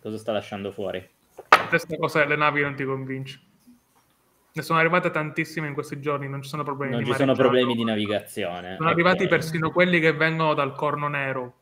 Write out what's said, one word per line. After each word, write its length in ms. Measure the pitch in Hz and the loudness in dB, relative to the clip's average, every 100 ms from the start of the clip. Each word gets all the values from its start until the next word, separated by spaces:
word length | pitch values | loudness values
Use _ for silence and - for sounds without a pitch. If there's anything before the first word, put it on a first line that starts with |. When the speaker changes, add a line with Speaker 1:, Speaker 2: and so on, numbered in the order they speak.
Speaker 1:
Cosa 180 | 110 107 | -8 -8
sta 140 | 113 | -4
lasciando 400 | 107 - 101 98 | -4 -4 -8 -8
fuori? 340 | 95 98 90 - _ _ - - - - | -6 -6 -6 -10 _ _ -20 6 6 6
Speaker 2:
Questa 280 | 170 - 156 | -2 -2 -4
cosa 220 | 156 160 | 0 2
delle 140 | 143 147 | 2 4
navi 240 | 151 143 | 2 2
non 120 | 143 | -2
ti 100 | 135 | -2
convince. 560 | 135 135 131 131 135 - _ _ _ _ _ _ _ _ _ _ _ | -4 -4 -6 -8 -8 -14 _ _ _ _ _ _ _ _ _ _ _
Ne 80 | - | -12
sono 160 | 147 165 | 0 2
arrivate 300 | 165 180 175 | 4 4 2
tantissime 580 | 165 151 147 156 - 151 | -2 -4 -4 -6 -4 -6
in 60 | |
questi 260 | 139 147 143 | -6 -8 -6
giorni, 280 | 139 143 139 | -4 -4 -4
non 140 | 139 | -8
ci 60 | 135 | -8
sono 160 | 156 | -8
problemi 280 | 147 139 139 | -6 -4 -2
Speaker 1:
Non 80 | 120 | -2
Speaker 2:
di 80 | 113 | 0
Speaker 1:
ci 40 | |
sono 120 | 135 139 | 2 2
Speaker 2:
mareggiata. 160 | 123 127 | 4 4
Speaker 1:
problemi 280 | 123 123 120 | 4 2 0
di 80 | |
navigazione. 920 | 113 107 104 104 - - 92 90 90 95 | -2 -2 0 -2 -4 -8 -6 -6 -10 -4
Speaker 2:
Sono 120 | 160 | 0
arrivati 340 | 165 175 185 | 2 2 2
Speaker 1:
Ok. 40 | 180 | 2
Speaker 2:
persino 420 | 165 - 160 160 | 0 0 -2 -2
quelli 300 | 170 180 175 | 2 4 4
che 120 | 160 | 4
vengono 420 | 147 160 160 160 | 4 0 2 2
dal 200 | 147 139 | 2 0
Corno 340 | 135 147 143 147 | -2 -2 -2 -4
Nero, 520 | 143 135 131 123 - | -4 -4 -4 -8 -14